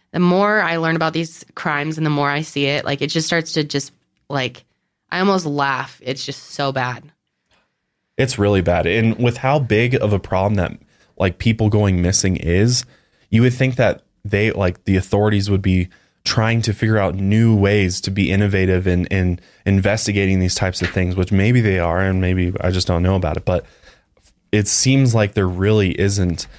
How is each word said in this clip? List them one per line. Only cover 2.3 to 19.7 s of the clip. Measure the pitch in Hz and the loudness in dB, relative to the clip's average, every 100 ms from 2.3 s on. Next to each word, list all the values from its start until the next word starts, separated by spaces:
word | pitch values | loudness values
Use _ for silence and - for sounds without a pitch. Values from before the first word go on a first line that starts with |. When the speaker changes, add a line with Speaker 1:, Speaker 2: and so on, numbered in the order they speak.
| 143 | -2
Speaker 1:
see | 156 143 139 | -6 -4 -2
it, | 143 - | -2 -4
like, | 143 | -4
it | 151 | -4
just | 165 156 | -4 -2
starts | 170 160 | -4 -2
to | 160 | -4
just, | 147 143 - _ _ _ - | -4 -4 -8 _ _ _ -8
like, | 143 127 123 _ _ _ _ - | -6 -6 -8 _ _ _ _ -10
I | 175 | -2
almost | 196 190 160 | 0 0 -2
laugh. | 143 139 131 135 - | -2 -2 -2 -6 -12
It's | 127 131 - | -10 -10 -10
just | - - | -14 -14
so | - 139 | -6 -4
bad. | 135 123 117 143 _ _ _ _ _ _ _ _ _ _ - | -2 -6 -8 -16 _ _ _ _ _ _ _ _ _ _ -4
Speaker 2:
It's | 127 - | -4 0
really | 101 98 | 2 2
bad. | 87 85 85 | 2 0 0
And | 110 113 110 | 2 0 0
with | 120 117 | -2 -2
how | 131 151 | -2 0
big | 123 107 120 123 | 0 0 2 0
of | 104 | 0
a | 101 | -2
problem | - 92 98 101 | -2 -2 0 0
that, | 85 - _ _ _ - | -2 -6 _ _ _ -4
like, | 95 - | -2 0
people | 117 113 107 | -2 2 2
going | 104 101 90 | 2 2 2
missing | 87 92 95 90 | 0 0 0 -2
is, | 82 90 113 120 - _ _ _ - | 0 2 2 0 -6 _ _ _ -2
you | 113 | 2
would | 123 | 2
think | 123 131 127 | 2 -2 0
that | 110 - _ _ | 0 0 _ _
they, | 101 101 110 | -4 0 0
like, | 98 92 87 - | 0 -2 -2 0
the | 95 | 0
authorities | - 101 107 104 98 | 2 0 2 0 0
would | 95 | 0
be | 95 92 90 _ _ _ | 2 0 0 _ _ _
trying | - - 110 117 | -4 -2 0 0
to | 110 | 0
figure | 101 110 110 | -2 0 2
out | 95 95 | 0 0
new | 98 107 113 107 | 0 4 4 4
ways | 98 104 95 92 | 4 4 2 -2
to | - | -6
be | 98 78 | -2 0
innovative | 98 104 98 92 92 92 | 2 2 2 2 2 2
in, | 90 90 | 0 0
in | 95 90 85 - _ | 0 0 -2 -8 _
investigating | - | 0